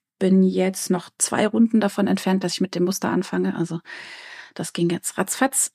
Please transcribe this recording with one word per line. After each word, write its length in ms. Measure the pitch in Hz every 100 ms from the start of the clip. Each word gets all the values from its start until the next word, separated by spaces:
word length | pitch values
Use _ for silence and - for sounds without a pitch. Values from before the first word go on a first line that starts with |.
| _ -
bin 240 | 190 190
jetzt 480 | 185 185 185 190 -
noch 180 | 180 - -
zwei 280 | - - 214
Runden 340 | 220 226 226
davon 280 | 202 - 202
entfernt, 360 | 190 - 190
dass 80 | 180
ich 60 | -
mit 140 | 185
dem 100 | 180
Muster 240 | 180 190 -
anfange. 440 | 180 185 185 185 185
Also 240 | 170 170 - - - - - - -
das 180 | - -
ging 160 | - 170
jetzt 260 | 175 - -
ratzfatz. 560 | 185 - 269 - -